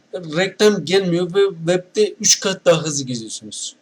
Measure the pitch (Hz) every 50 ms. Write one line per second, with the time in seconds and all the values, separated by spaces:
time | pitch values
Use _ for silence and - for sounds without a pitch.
0 | _ _ - 180 175 156 147 170 190 190 - - 214 214 208 185 143 139 180 196
1 | 190 180 170 175 180 170 175 202 196 196 175 165 160 165 180 180 180 _ - 214
2 | 208 196 - - 208 - - - - 196 185 - - 180 165 160 147 156 147 143
3 | 135 123 123 117 110 107 - - 110 107 - - - - - _